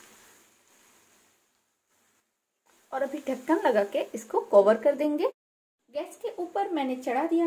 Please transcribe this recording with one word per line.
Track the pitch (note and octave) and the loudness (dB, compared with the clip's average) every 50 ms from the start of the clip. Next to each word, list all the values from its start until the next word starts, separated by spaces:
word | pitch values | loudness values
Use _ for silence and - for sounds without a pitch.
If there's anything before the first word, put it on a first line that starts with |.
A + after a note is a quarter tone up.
| - - - - - - _ _ _ _ _ _ _ _ _ _ _ _ _ _ _ _ _ _ _ _ _ _ _ _ _ _ _ _ _ _ _ _ _ _ _ _ _ _ _ _ _ _ _ _ _ _ _ _ _ _ _ _ | -20 -20 -20 -20 -20 -20 _ _ _ _ _ _ _ _ _ _ _ _ _ _ _ _ _ _ _ _ _ _ _ _ _ _ _ _ _ _ _ _ _ _ _ _ _ _ _ _ _ _ _ _ _ _ _ _ _ _ _ _
और | C4+ C4 | -6 -6
अभी | C#4 C4 D4+ C#4+ - C4+ | -4 -4 -6 -8 -6 -6
ढक्कन | C4 B3+ - - D#4+ G4+ - | -6 -6 -2 0 0 2 2
लगा | C#4+ A3+ G#3 G3+ | 2 2 2 2
के | G3+ - D4 - - - | 0 -2 -4 -6 -6 -8
इसको | A3+ - - - - - - | -14 -10 -4 -4 -4 -2 6
cover | - G3+ G3 G#3 A3 A3 | 6 8 8 8 4 4
कर | - D4 C#4+ | 2 0 0
देंगे। | B3+ D4 D4+ D4 D4 F#4 C5+ - _ _ _ _ _ _ _ _ _ _ _ A#3 | 2 -2 -2 -2 -2 -2 -4 -4 _ _ _ _ _ _ _ _ _ _ _ -12
गैस | D4 E4 E4 - - | -10 -10 -10 -14 -12
के | - A#4+ - - | -12 -12 -8 -8
ऊपर | F4 E4 - G4+ G4+ G4+ | -10 -6 -4 -4 -4 -2
मैंने | F4 D4 C4+ B3+ B3+ | -2 -4 -2 -4 -6
चढ़ा | B3+ - C4+ A#3 B3+ D#4 | -6 -4 -4 -2 -2 0
दिया | E4 E4 E4+ E4+ | 0 0 2 2